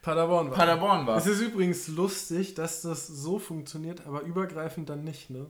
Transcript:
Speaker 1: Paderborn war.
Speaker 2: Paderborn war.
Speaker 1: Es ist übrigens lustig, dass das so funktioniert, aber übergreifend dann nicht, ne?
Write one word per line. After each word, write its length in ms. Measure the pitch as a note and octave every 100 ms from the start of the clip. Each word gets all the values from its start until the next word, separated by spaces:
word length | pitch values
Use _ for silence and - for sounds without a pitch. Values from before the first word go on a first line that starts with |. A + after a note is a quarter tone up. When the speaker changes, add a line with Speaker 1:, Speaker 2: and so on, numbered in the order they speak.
Speaker 1:
Paderborn 480 | - D#3+ E3 F3 D3+
war. 60 | C3
Speaker 2:
Paderborn 480 | E3+ E3 G3 F#3 B2+
war. 80 | A2
Speaker 1:
Es 100 | F3+
ist 140 | G3+
übrigens 480 | A#3 G#3+ F3+ F3 -
lustig, 640 | D#3+ F#3+ F#3 - E3+ F#3+
dass 280 | - E3 -
das 260 | E3+ D#3 -
so 320 | D3 D3 G3+
funktioniert, 680 | - D#3+ C3+ D#3 D#3+ F3 D3+
aber 140 | C#3+
übergreifend 680 | F3 E3+ F#3 D#3 D#3+ D#3+ D3
dann 140 | D3
nicht, 280 | D#3 C#3+ -
ne? 160 | C3